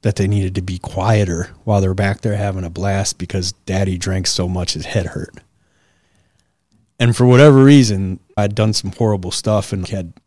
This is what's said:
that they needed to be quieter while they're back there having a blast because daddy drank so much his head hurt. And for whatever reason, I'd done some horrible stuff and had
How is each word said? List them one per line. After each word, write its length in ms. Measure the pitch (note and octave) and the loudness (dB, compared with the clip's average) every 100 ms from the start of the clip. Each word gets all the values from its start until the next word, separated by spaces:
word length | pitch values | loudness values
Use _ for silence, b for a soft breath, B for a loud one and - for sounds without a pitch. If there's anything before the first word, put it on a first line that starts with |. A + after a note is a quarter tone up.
that 120 | A2+ | -4
they 140 | - F#2+ | -2 -2
needed 260 | G#2 F#2 | 0 -2
to 80 | F#2+ | -6
be 160 | F#2 F#2 | -8 -10
quieter 720 | - F#2+ G2 G#2+ F#2+ E2+ F2+ - | -10 -6 0 0 0 -4 -6 -10
while 160 | - G2+ | -2 0
they're 120 | F#2+ | 0
back 280 | F#2 G2 G2 | -2 -4 -4
there 160 | A2+ G2+ | -4 -4
having 280 | G2+ F#2+ | -4 -6
a 60 | F2 | -8
blast 480 | E2+ G2 G2 G2 - | -6 -4 -4 -4 -8
because 340 | F2+ G2 F2+ - - | -8 -6 -6 -8 -6
daddy 320 | F#2+ F#2+ F2+ | -4 -2 -4
drank 300 | F#2 F#2+ F#2 | -4 -4 -4
so 200 | - F2+ | -4 -4
much 260 | F2+ F2+ | -4 -4
his 100 | D#2 | -6
head 220 | - A2+ - | -4 -4 -4
hurt. 280 | - - - _ _ _ _ _ _ _ _ _ _ _ _ _ _ _ _ | -10 -12 -16 _ _ _ _ _ _ _ _ _ _ _ _ _ _ _ _
And 160 | A#2+ A2+ | 0 4
for 100 | B2 | 4
whatever 380 | B2 D3+ C3+ | 8 8 8
reason, 560 | C3+ C#3+ A#2 G2 F#2+ F#2 _ - | 8 8 6 0 -4 -6 _ -4
I'd 180 | G2+ | -2
done 200 | G#2 A2 | 0 0
some 180 | G#2 G2 | -2 -6
horrible 400 | - A2 G2+ F2+ | -4 -2 -2 -6
stuff 400 | - - G#2+ - | -6 -2 -2 -2
and 160 | G2 F2+ | -8 -8
had 240 | G2+ E2+ - | -10 -10 -18